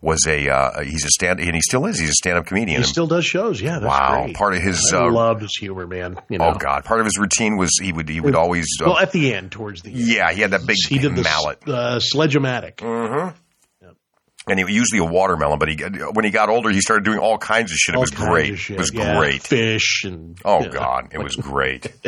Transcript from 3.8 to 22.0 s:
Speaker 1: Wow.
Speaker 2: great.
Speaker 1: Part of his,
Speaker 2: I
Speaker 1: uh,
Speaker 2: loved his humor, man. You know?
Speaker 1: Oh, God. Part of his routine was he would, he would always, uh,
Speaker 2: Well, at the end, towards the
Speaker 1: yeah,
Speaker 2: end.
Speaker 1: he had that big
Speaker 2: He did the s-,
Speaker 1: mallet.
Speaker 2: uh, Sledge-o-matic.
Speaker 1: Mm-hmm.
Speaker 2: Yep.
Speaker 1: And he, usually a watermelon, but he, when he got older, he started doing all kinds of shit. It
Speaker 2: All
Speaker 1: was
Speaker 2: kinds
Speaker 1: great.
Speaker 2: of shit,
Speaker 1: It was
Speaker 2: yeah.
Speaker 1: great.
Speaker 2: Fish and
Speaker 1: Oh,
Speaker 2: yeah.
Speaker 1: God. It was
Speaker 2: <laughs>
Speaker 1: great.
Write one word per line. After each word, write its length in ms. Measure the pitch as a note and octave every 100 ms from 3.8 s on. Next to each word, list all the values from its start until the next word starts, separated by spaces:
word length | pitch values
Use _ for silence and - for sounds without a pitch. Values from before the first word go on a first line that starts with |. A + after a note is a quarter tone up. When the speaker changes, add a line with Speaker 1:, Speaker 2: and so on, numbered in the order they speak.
| G2+
Speaker 1:
Wow. 380 | C#2 C2+ C2+
Speaker 2:
great. 120 | C2 -
Speaker 1:
Part 200 | G2+ F#2
of 80 |
his, 280 | F2+ E2 -
Speaker 2:
I 140 | F2+ E2+
Speaker 1:
uh, 60 |
Speaker 2:
loved 320 | A#2 A2+ A2
his 120 | G#2 -
humor, 260 | G2+ F#2+ F2
man. 340 | F2+ F2+ F2+ -
You 100 | F#2+
know? 60 | E2 D#2+
Speaker 1:
Oh, 20 |
God. 280 | C#2 C#2 -
Part 140 | A2+
of 60 | A2
his 140 | F#2
routine 380 | G2+ - A2+ G#2+
was 120 | F2+ -
he 120 | F#2+
would, 160 | D#2+ D#2
he 100 | D#2+
would 140 | C#3+
always, 320 | E2 E2+ F2 D#2 -
uh, 40 | -
Speaker 2:
Well, 100 | E3+
at 140 | F#3+
the 240 | F#3 C#3 G2+
end, 160 | F#2
towards 320 | - G#2+ F#2+
the 80 | -
Speaker 1:
yeah, 380 | B2 A#2 A2+ F2
Speaker 2:
end. 60 | F2
Speaker 1:
he 40 |
had 80 | G#2+
that 160 | F#2+ E2+
big 120 | G#2 -
Speaker 2:
He 100 | C#3
did 160 | C#3+ F2+
the 40 |
s-, 60 | E2
Speaker 1:
mallet. 420 | D#2 D2+ C#2+ -
Speaker 2:
uh, 300 | B2 A#2+ A#2+
Sledge-o-matic. 760 | - C3+ D#3 C#3+ C3 B2 D#2+ -
Speaker 1:
Mm-hmm. 600 | A2+ A#2 A2+ C#3 F3+ E3+ _ _ _ _ F2+
Speaker 2:
Yep. 100 | F2+ _ _ _ _ -
Speaker 1:
And 100 | F#2+ F#2
he, 60 |
usually 240 | G#2 B2 A2
a 60 | E2
watermelon, 540 | F2 F#2+ E2+ D2 D2
but 100 | D#2
he, 60 | D#2 D#2+ G2 D2+
when 120 | G#2+ G#2+
he 60 |
got 180 | G#2+ G#2+
older, 220 | A#2 A2
he 100 | G2
started 240 | - G#2+ G2+
doing 140 | G#2+
all 180 | G#2+ G#2+
kinds 340 | - A2 A2
of 60 | D#2
shit. 160 | -
It 40 | D#2
Speaker 2:
All 40 |
Speaker 1:
was 80 | D2+
Speaker 2:
kinds 200 | C#2+ D#2+
Speaker 1:
great. 220 | E2 D2
Speaker 2:
of 60 | -
shit, 180 | - G2
Speaker 1:
It 20 |
was 120 | F#2
Speaker 2:
yeah. 240 | A2 G#2 D#2+
Speaker 1:
great. 240 | D2+ C#2
Speaker 2:
Fish 600 | - C3 A2+ A2 - - G2+
and 340 | F2 E2 E2+
Speaker 1:
Oh, 180 | G#2 F#2
Speaker 2:
yeah. 60 | D#2
Speaker 1:
God. 400 | C#2+ B1+ B1+ -
It 80 | D#2
was 140 | C#2+ -
Speaker 2:
<laughs> 0 |
Speaker 1:
great. 500 | C2+ C#2 C2+ B1+ - -